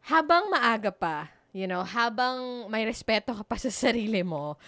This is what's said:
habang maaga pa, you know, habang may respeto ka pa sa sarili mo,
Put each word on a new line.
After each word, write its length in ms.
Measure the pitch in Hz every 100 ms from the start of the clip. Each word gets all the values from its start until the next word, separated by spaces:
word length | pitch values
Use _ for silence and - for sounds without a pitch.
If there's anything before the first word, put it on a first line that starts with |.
| -
habang 420 | 320 311 339 403
maaga 420 | 349 240 226 208
pa, 360 | - 170 151 151 _ _
you 140 | 190 190
know, 160 | 180
habang 840 | 180 214 233 220 254 254 254 247 208
may 160 | 220 220
respeto 500 | 240 - 220 - 220
ka 60 |
pa 140 | 214 233
sa 120 | 262
sarili 560 | 202 214 233 214 214
mo, 320 | 180 156 147 147